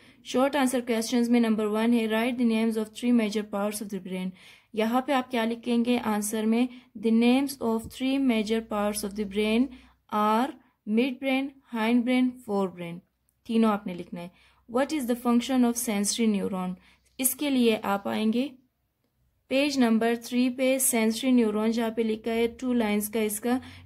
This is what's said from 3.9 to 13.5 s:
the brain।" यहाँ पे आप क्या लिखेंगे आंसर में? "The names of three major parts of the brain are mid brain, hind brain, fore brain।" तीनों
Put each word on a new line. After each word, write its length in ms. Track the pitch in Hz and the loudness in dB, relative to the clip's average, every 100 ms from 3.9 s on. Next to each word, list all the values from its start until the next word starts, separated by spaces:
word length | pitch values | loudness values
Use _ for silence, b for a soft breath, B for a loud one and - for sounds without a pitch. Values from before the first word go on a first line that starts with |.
the 140 | 190 185 | -10 -8
brain।" 240 | 185 185 - B B B 214 | -6 -6 -8 B B B -2
यहाँ 260 | 220 247 | 0 0
पे 120 | 262 | 0
आप 160 | 269 247 | -2 -2
क्या 160 | 240 226 | -2 -2
लिखेंगे 520 | 233 247 233 233 240 | -4 -2 0 2 0
आंसर 480 | 214 214 208 220 220 | 0 -2 -2 -2 2
में? 240 | 226 254 B B 214 | 2 0 B B -4
"The 140 | 226 | 2
names 500 | 226 240 262 277 - | 4 6 4 2 -2
of 200 | 233 226 | -2 -2
three 360 | 226 - 262 277 | -4 -6 -2 0
major 420 | 269 220 208 226 226 | 2 2 0 -2 -2
parts 260 | 208 208 208 | -2 -2 -2
of 100 | 202 | -6
the 160 | 202 202 | -6 -6
brain 420 | 202 214 226 269 B B B - | -2 0 2 0 B B B -6
are 340 | 208 214 220 277 - b b 208 | 0 2 2 0 -6 b b -2
mid 220 | 220 262 | 0 0
brain, 360 | 247 269 262 277 - _ 233 | 0 -2 -2 -2 -8 _ -4
hind 260 | 220 240 | 2 2
brain, 240 | 240 254 254 | 2 2 2
fore 420 | 247 - 196 185 | -2 -4 -2 -2
brain।" 320 | 175 170 170 - _ _ _ | -4 -12 -12 -16 _ _ _
तीनों 260 | - | -2